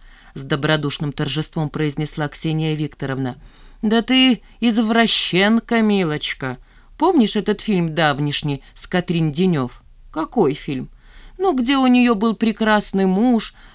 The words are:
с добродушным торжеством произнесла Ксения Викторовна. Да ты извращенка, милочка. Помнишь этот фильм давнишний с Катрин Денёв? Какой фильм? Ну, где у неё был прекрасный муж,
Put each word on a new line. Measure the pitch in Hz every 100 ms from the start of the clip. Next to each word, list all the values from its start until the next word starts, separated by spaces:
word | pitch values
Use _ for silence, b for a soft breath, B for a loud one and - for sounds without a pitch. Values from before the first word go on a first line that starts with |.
| b b b -
с |
добродушным | 135 151 147 156 143 - 147
торжеством | - 143 139 156 - 147
произнесла | 147 151 143 151 - 147
Ксения | - 160 156 156 151
Викторовна. | 151 - 139 131 131 123 b b b b
Да | 214 226
ты | - 262 262 226 b b
извращенка, | 233 220 220 226 226 - - 175 202 226 - 233
милочка. | 214 202 170 151 - - 135 123 b b b -
Помнишь | 330 349 208 214
этот | 196 208
фильм | - 185 170 156
давнишний | 151 135 147 143 151 139 b -
с | -
Катрин | 180 175 170 156
Денёв? | 143 185 156 123 - - - -
Какой | 311 320 240 156
фильм? | 147 - 131 - b b b b -
Ну, | 381 262
где | 240 277
у | 254
неё | 247 247
был | 208 226 196
прекрасный | 226 214 220 208 - 196 190
муж, | 185 247 233 - b b